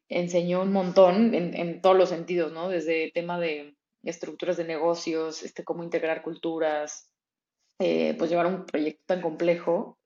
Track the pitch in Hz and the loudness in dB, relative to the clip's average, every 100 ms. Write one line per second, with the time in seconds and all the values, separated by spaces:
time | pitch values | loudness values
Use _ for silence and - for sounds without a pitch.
0 | - - 175 175 175 180 190 196 180 185 | -6 -4 0 0 0 0 0 0 4 8
1 | 185 190 226 - 170 - 170 165 190 190 | 8 8 4 2 -2 -4 -6 2 4 6
2 | 180 170 170 175 156 165 180 180 156 160 | 6 2 -4 -2 -2 -4 -4 -2 0 -2
3 | 156 175 170 175 170 151 147 143 _ _ | -2 -6 -4 -4 -4 -4 -10 _ _ _
4 | - 170 - 151 175 170 165 160 165 170 | -12 -10 -10 -8 -4 -4 -4 -2 0 0
5 | 170 160 160 156 160 - - 170 170 170 | -2 -4 -4 -8 -12 -12 -8 -8 -4 -4
6 | 165 160 160 156 165 160 160 151 151 - | -2 -4 -6 -8 -6 -2 -2 -2 -6 -10
7 | _ _ _ _ _ _ _ - 180 160 | _ _ _ _ _ _ _ -4 0 2
8 | 156 156 165 170 170 185 185 151 151 - | 0 0 0 0 0 -2 -4 -4 -4 -4
9 | - 180 170 156 170 170 170 175 240 - | -4 -2 -4 -2 0 0 0 -2 -4 -14